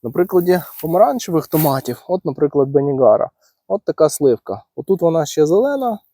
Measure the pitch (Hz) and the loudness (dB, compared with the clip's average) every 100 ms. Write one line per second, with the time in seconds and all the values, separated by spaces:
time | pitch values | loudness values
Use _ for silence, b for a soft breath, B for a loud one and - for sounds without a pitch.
0 | 117 120 180 185 175 180 - - 160 175 | -8 -4 0 0 2 0 -2 -10 -4 2
1 | 240 262 - 165 - 160 156 135 - 120 | 2 2 -2 -4 0 0 2 0 -4 -10
2 | - 185 175 135 147 143 139 139 143 135 | -6 -6 -4 -4 -2 0 0 0 0 2
3 | 123 107 - _ _ _ _ 196 - 160 | 4 4 0 _ _ _ _ -6 -4 0
4 | 156 - 143 113 - 101 _ - 139 190 | 0 2 0 0 -4 -12 _ -16 -4 0
5 | 170 165 147 - 151 190 262 277 254 208 | 0 0 -2 0 2 2 0 -2 -4 -6
6 | _ | _